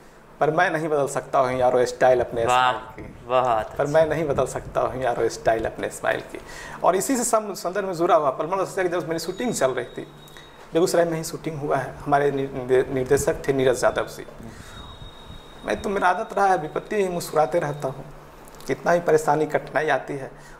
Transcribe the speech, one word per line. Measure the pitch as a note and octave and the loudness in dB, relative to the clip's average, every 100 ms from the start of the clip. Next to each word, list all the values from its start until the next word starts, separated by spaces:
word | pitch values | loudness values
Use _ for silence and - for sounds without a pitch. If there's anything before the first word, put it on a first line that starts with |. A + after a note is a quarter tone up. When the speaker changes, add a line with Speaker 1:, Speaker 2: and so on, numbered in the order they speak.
| - - - - | -20 -20 -12 -2
Speaker 1:
पर | D3 | 0
मैं | D#3+ F#3 | 4 2
नहीं | D#3 D#3+ | 2 0
बदल | D3 C3+ | 0 0
सकता | C3+ - C3+ | -2 -2 2
हूँ | B2+ B2+ | 2 2
यारो | B2 B2+ A#2+ | 4 4 2
स्टाइल | - C3 B2 | 4 4 6
अपने | B2 A#2 | 2 0
Speaker 2:
वाह, | A#2 B2+ B2+ | 2 4 4
Speaker 1:
स्माइल | A2+ - | 2 -6
की, | - G#2 - A#2+ | -16 -16 -14 0
Speaker 2:
बहुत | B2+ B2+ A2 G#2+ | 2 4 2 0
Speaker 1:
पर | - | -2
Speaker 2:
अच्छा। | |
Speaker 1:
मैं | C#3+ D#3 D#3+ | 2 4 4
नहीं | D3 | 2
बदल | D#3 C3 B2+ | 0 0 0
सकता | C3 - C3+ | -2 -6 -2
हूँ | A#2+ B2 | -2 0
यारो | B2+ A#2+ A2+ | -2 0 0
स्टाइल | - - A2+ | 0 0 0
अपने | A#2 - G#2 | 0 -4 -8
स्माइल | - A#2+ - | -4 -2 -2
की।" | - - - - - - | -4 -14 -14 -16 -14 -2
और | - F#3 | 2 2
इसी | F#3+ B3+ | 2 0
से | |
सम-, | A#3 A3 G#3 | 2 0 0
संदर्भ | F3 F3 G3 F#3+ | -6 -6 -4 -4
में | |
जुड़ा | E3 F3 | 0 4
हुआ, | E3+ D3 | 4 4
बलमा | C3 D#3 G3 | 0 -2 -2
रंगसिया | E3+ G3 | -2 -2
की | F3+ | -2
जब | F3 D3+ | -2 -4
मेरी | E3 | -6
शूटिंग | - F3+ B3 | -6 -4 -4
चल | E3+ C3 | 0 0
रही | B2 | 0
थी, | A#2+ - - - - - - - - | -6 -10 -14 -16 -20 -20 -20 -20 -2
बेगूसराय | E3 F3+ F3+ | 2 4 4
में | E3+ D#3+ | 2 0
ही | |
शूटिंग | D#3+ - D#3 D3+ | -6 -8 -8 -6
हुआ | D3 D3 | -2 -2
है, | B2+ - | -4 -8
हमारे | D3 C#3+ C#3+ | 0 2 2
निर्दे-, | C3+ C3+ C3 B2 B2+ C#3 | 0 -4 -6 2 2 2
निर्देशक | C3+ B2+ C#3 - D#3+ - | 0 2 2 2 -2 0
थे | |
नीरज | C3+ C3 A#2+ | 2 2 4
यादव | A2 A#2 A2 | 2 2 -4
जी, | - - - A#2 G#2+ - - - - - - - - - - - | -8 -16 -16 -16 -16 -16 -16 -16 -16 -18 -18 -18 -18 -18 -12 -6
मैं | G#3 | -4
तो, | A3 | -2
मेरा | G3 F#3+ | 0 0
आदत | G3+ A3 | 0 -2
रहा | G3 G3 | 0 2
है, | F#3 | 2
विपत्ति | D3+ D3+ - G#3+ | 0 -6 -4 -2
ही | F#3 | 0
मुस्कुराते | E3+ - D#3 D#3 F3 | -2 -2 0 2 2
रहता | D3+ D3 C#3 | -2 -4 -6
हूँ। | C3+ - - - - - - - | -8 -14 -18 -20 -20 -20 -12 -6
कितना | C3+ E3+ | -4 2
ही | F3 | 2
परेशानी, | E3+ D#3 D3+ D3 D3+ | 4 2 4 0 2
कठिनाई | C#3 - D#3+ D#3 | -2 -2 -2 0
आती | C3 - | 0 -2
है, | C#3+ B2+ - - - | -10 -10 -14 -20 -20